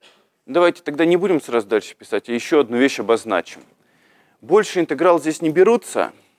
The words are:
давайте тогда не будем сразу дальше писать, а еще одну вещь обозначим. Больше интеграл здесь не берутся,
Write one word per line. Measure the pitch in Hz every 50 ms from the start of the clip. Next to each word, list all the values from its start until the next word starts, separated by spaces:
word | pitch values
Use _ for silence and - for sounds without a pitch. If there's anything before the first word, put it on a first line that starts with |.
| _ - _ _ _ _ _ _ _
давайте | - 131 170 175 175 170 - -
тогда | - 147 143 165
не | 170 175
будем | 175 185 196 180 143 -
сразу | - 120 117 104
дальше | 101 113 107 - - -
писать, | - - - - 101 - -
а | 120
еще | 117 - - 170 147
одну | 135 110 120 120
вещь | 131 135 - -
обозначим. | 107 98 113 110 - 110 98 87 - - - - - _ _ _ _ _ _ _ _ _ _ _ _ _ _ _
Больше | - 117 170 214 202 - - 180
интеграл | 165 - 156 135 165 180 175 165
здесь | 139 156 156 - 170
не | 156
берутся, | 147 160 190 220 233 220 - - - 113 82 - - _ _ _ _